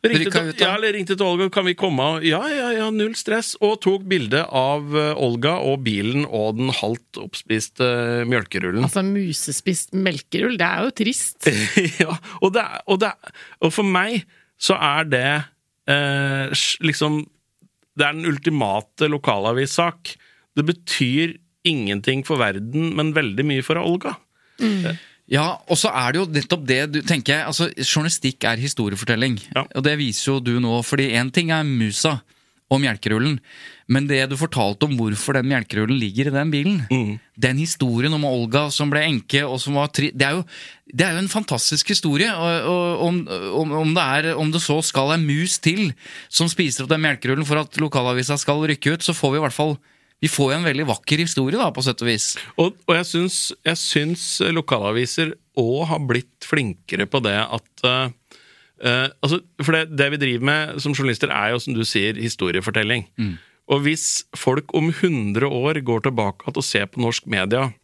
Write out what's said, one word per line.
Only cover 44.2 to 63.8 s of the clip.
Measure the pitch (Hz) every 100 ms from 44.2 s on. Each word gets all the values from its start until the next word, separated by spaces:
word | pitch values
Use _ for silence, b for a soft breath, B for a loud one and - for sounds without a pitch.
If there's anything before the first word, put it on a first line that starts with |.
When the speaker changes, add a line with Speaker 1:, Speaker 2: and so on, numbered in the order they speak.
| 160 147
Speaker 2:
om | 156
det | 160
så | 160 151
skal | 156 135 135
en | 165 156
mus | 143 180 -
til | 160 185 196 - B B B
som | - 170
spiser | 165 160 117
opp | 131
den | 156
mjølkerullen | 156 135 123 135 143
for | 151
at | 147 -
lokalavisa | 156 139 123 123 127 143
skal | - 147
rykke | 156 143 139
ut, | 160
så | - 165
får | 143
vi | 143
i | 151
hvert | 127
fall | 151 143 b b b b
vi | 160
får | - 135
jo | 147
en |
veldig | 170 135 151
vakker | 107 - 151
historie | 165 139 131 208
da, | 214
på | -
sett | 127 120
og | 120
vis. | 107 - - B -
Speaker 1:
Og, | 170 - -
og | 170
jeg | 175
syns, | 170 180 - - -
jeg | - 170
syns | - 160 151 170 - - 185 165
lokalaviser | - 123 101 113 123 - 160 - _
også | - 117 135 160
har | 151 135
blitt | 120 123 _ -
flinkere | 151 117 85 - 90 101
på | 139
det | 113 101
at, | 110 113 _ -
eh, | 127 127 127 123 b b b b b _
eh, | 123 123 135 -
altså, | 143 175 - -
for | 147 160
det, | 160
det | 147 143
vi | 147
driver | 135 120 135
med | 151 151 151
som | 143 135
journalister | 135 110 143
er | 131 104
jo, | 120
som | - 117
du |
sier, | 113 107 101 107
historiefortelling. | 113 - 92 87 95 110 104 120 95 -
Speaker 2:
Mm. | 107 82 B B -
Speaker 1:
Og | 139